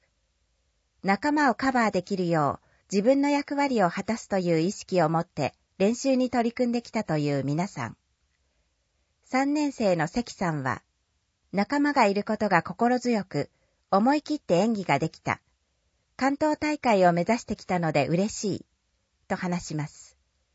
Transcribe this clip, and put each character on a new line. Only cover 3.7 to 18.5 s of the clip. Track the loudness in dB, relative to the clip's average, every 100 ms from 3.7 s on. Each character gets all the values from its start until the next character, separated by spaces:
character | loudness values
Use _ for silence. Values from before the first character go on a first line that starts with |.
| 2
を | 2
果 | 0
た | -4 -6
す | -4
と | -2
い | 2
う | 2
意 | 0
識 | -4 -2 0
を | 2
持 | 0
っ |
て | -2 -4 -6 -6 _ -2
練 | 0
習 | 0 0 0
に | 0
取 | 0 -2
り |
組 | -2 -2
ん |
で | -2
き | -4
た | -6
と | -2 -2
い | 0 -2
う |
皆 | -2 -2 -4
さ | -6 -10
ん。 | -12 _ _ _ _ _ _ _ _ _ _ _ _
三 | _ -2 0
年 | 0 -2
生 | 0 0
の | 2 0
関 | -4 -6
さ | -4 -4
ん | -2
は、 | -4 -6 -10 _ _ _ _ _ _
仲 | -4 -2 0
間 | 2
が | 4 4
い |
る | 2
こ | -2 -2
と | 2
が | 2
心 | 0 0 0 0
強 | 0 -2
く、 | -2 -4 -6 _ _ _ _
思 | 2 4
い | 2
切 | -2
っ | -6
て | 0
演 | 2 2
技 | 0
が | 0 0
で | -2
き | -6
た。 | -6 -6 _ _ _ _ _ _ _ -4
関 | -2
東 | 0 0 0
大 | -2 -2
会 | 2 4 4
を |
目 | 4
指 | 0 -2
し |
て | -4
き | -10
た | -4 -2
の | 0
で | 0 2
嬉 | 0 -2
し | -4 -6